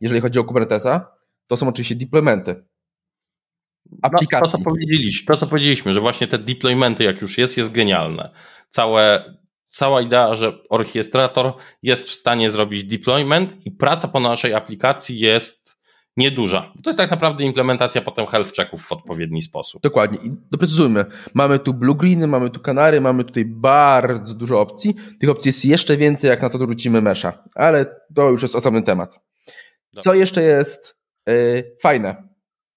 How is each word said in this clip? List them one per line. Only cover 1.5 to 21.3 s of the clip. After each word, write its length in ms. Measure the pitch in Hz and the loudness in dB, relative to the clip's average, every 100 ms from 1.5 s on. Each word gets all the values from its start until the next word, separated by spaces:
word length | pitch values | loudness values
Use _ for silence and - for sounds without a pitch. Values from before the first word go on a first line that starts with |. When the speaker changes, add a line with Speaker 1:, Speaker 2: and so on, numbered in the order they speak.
| 120 | -2
Speaker 1:
są 100 | 135 | -2
oczywiście 280 | 117 117 120 | -4 -6 -6
deploymenty. 680 | 127 156 151 104 92 90 _ _ _ _ _ _ _ _ _ _ _ _ _ | 0 2 2 0 -2 -10 _ _ _ _ _ _ _ _ _ _ _ _ _
Speaker 2:
No, 60 | |
to, 180 | - 139 | -4 2
co 60 | 170 | 2
Speaker 1:
Aplikacji. 480 | 160 135 165 - | 2 2 2 0
Speaker 2:
powiedzieliś-, 600 | 180 160 160 156 107 - - | -2 -4 0 0 0 -4 0
to, 120 | 151 | 0
co 100 | 147 | 2
powiedzieliśmy, 460 | 151 143 131 101 | 0 0 0 0
że 80 | 98 | 0
właśnie 260 | 113 - 120 | 0 -2 -4
te 100 | 117 | -4
deploymenty, 680 | 107 123 127 127 127 107 | -4 -4 -2 2 0 2
jak 180 | 107 95 | 0 -2
już 160 | 98 117 | -8 -2
jest, 200 | 123 127 | -2 0
jest 140 | 113 | -4
genialne. 580 | 117 104 87 80 82 80 _ - - _ | 0 0 0 -2 -8 -12 _ -20 -20 _
Całe, 640 | - 113 110 107 101 - - _ _ _ | -2 0 4 4 4 0 -20 _ _ _
cała 340 | - 139 135 | -4 0 0
idea, 340 | 120 123 113 110 | 2 2 2 0
że 240 | 113 - - | -4 -4 -4
orchestrator 840 | 110 107 113 107 131 127 127 127 127 - _ | -4 -2 -6 -2 0 0 0 -4 -6 -18 _
jest 260 | 123 120 - | -2 -2 -2
w 60 | - | -6
stanie 340 | 120 117 110 | -2 0 0
zrobić 340 | 107 104 104 | 0 -2 -4
deployment 840 | 98 110 - 139 139 160 190 - - | -8 -6 -2 -2 0 0 -2 -8 -16
i 60 | |
praca 360 | - 135 165 - | -4 -2 -2 -2
po 120 | 135 | -2
naszej 340 | 120 120 123 | -2 -2 -2
aplikacji 680 | 107 - 101 127 135 - 117 | -4 -4 -4 -2 -2 -6 -2
jest 460 | 110 113 - - _ _ _ _ _ - | 2 2 0 -12 _ _ _ _ _ -2
nieduża. 540 | 135 135 101 92 - - | -2 0 -2 -2 -6 -12
To 60 | 320 | -8
jest 100 | 320 | -2
tak 120 | 175 | -2
naprawdę 320 | 165 160 143 | 0 -2 -2
implementacja 580 | 139 131 127 123 123 120 | -4 -2 0 0 -2 -2
potem 240 | - - 107 | -6 -8 -2
health 300 | 110 98 - | -2 -2 -4
checków 300 | 90 95 - | -6 -8 -10
w 60 | |
odpowiedni 500 | 82 - 82 82 80 | -12 -10 -10 -6 -6
sposób. 400 | 80 73 - - | -8 -10 -14 -4
Speaker 1:
Dokładnie. 360 | 147 - 107 110 | -2 0 0 -2
I 60 | 117 139 - | -10 -12 -10
doprecyzujmy. 540 | - 170 156 139 107 101 - - | -4 -2 2 2 2 -2 -8 -6